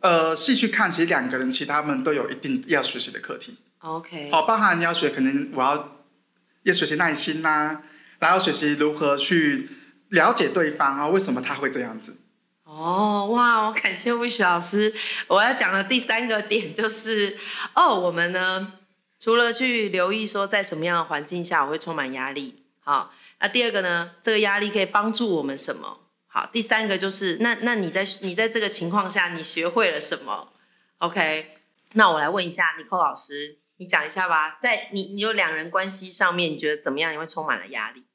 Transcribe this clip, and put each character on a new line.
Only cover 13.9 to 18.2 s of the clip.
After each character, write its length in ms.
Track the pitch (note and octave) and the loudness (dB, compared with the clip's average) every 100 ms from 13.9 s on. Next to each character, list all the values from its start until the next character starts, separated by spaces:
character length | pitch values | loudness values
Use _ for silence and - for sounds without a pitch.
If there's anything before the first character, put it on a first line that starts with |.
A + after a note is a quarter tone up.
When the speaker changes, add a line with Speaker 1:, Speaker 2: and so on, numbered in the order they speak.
| F#3 | -2
Speaker 2:
谢 160 | A#3+ | -2
Wish 280 | A#3 A#3+ A#3+ | 0 -2 2
老 200 | F#3 F3 | 2 4
师。 320 | E3+ G3+ G#3+ G#3+ - - - | 2 2 2 0 -6 -6 2
我 140 | F#3 | 4
要 120 | A3+ | 4
讲 200 | C4 G3 | 2 2
的 100 | G3 | 0
第 160 | G3 B3+ | 2 0
三 260 | - A3+ A#3+ | 2 -2 0
个 160 | A3 | -2
点 320 | G#3 G#3+ E3+ | 0 -2 -2
就 140 | E3+ G#3+ | -2 0
是， 500 | G#3+ A3 G#3+ G3+ G3+ - - - - | 0 0 0 0 -2 -12 -10 -2 4
哦， 240 | F4 G#3 | 4 4
我 100 | F3+ | 0
们 220 | E3+ | 0